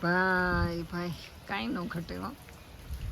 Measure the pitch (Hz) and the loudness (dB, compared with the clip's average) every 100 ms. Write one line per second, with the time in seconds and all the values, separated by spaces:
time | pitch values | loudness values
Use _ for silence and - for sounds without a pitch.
0 | 170 180 190 180 180 175 175 170 170 175 | 4 6 6 6 6 4 4 2 -4 -4
1 | 175 - - - - 196 233 180 175 170 | -4 -4 -10 -14 -6 -4 -2 -2 -2 -4
2 | 170 180 185 - - - - - - - | -6 -6 -8 -10 -16 -18 -16 -16 -8 -6
3 | - | 0